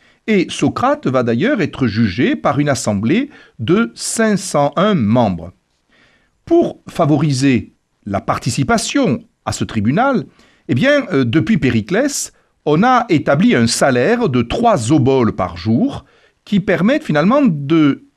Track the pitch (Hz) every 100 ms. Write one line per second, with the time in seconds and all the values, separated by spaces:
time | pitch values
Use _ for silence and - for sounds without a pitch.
0 | _ _ - 208 143 - 143 - 254 294
1 | 147 127 120 117 214 277 147 - 123 104
2 | 113 90 190 285 160 135 147 131 - 101
3 | 113 202 285 - - - 110 196 233 -
4 | - - 220 202 - 151 143 165 208 190
5 | 104 123 110 85 85 - _ _ _ _
6 | _ _ _ _ - 339 - - - -
7 | 156 147 151 127 139 127 - _ _ _
8 | 104 98 - 120 - 131 135 233 - 285
9 | 233 120 - _ - - 110 110 104 160
10 | 269 233 - _ _ _ - 131 269 285
11 | - 143 123 156 - 220 131 117 101 185
12 | 285 - - _ _ _ - 151 247 247
13 | - 156 160 143 240 151 117 - 156 123
14 | 147 240 214 123 120 - 233 185 113 156
15 | 127 135 110 - 90 85 101 123 269 -
16 | - _ _ _ - 202 196 165 202 302
17 | - 147 175 285 262 151 139 165 147 123
18 | _